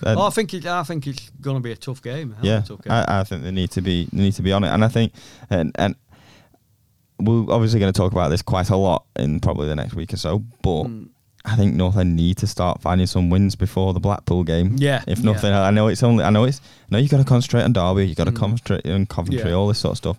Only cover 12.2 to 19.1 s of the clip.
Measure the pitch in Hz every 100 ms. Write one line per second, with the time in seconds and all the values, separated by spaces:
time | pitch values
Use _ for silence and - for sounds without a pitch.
12.2 | 85 95 101 - 87 - - 90 90 92
13.2 | 87 90 98 - 95 - 95 87 98 101
14.2 | - 87 82 82 95 127 143 131 - -
15.2 | 107 101 104 98 95 104 110 92 120 117
16.2 | 80 107 127 139 - - - 104 139 143
17.2 | 135 123 - 120 104 107 90 95 98 80
18.2 | 85 117 101 117 - 98 - 95 98